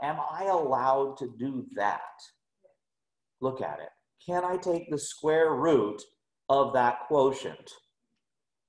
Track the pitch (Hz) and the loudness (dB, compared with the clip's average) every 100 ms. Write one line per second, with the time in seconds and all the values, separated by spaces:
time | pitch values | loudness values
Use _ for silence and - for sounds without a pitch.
0 | 143 156 147 160 196 180 143 127 131 135 | -6 -4 -6 -4 0 0 2 2 4 2
1 | 139 135 123 113 135 131 - - 101 - | 0 -4 -10 -8 -6 -6 -8 -2 -2 -2
2 | - - - _ _ _ _ _ _ _ | -6 -18 -20 _ _ _ _ _ _ _
3 | _ _ _ _ 131 127 85 73 76 - | _ _ _ _ -6 -4 -6 -8 -14 -20
4 | _ _ - 180 180 185 180 170 170 147 | _ _ -6 -4 -2 -4 -2 -4 -4 -6
5 | - - 151 160 160 131 160 139 104 107 | -8 -4 0 4 4 2 4 4 2 -4
6 | - _ _ _ - 139 131 127 120 123 | -14 _ _ _ 0 2 4 4 2 2
7 | - 147 135 131 87 76 - - _ _ | 0 4 4 2 -6 -12 -18 -20 _ _
8 | _ _ _ _ _ _ | _ _ _ _ _ _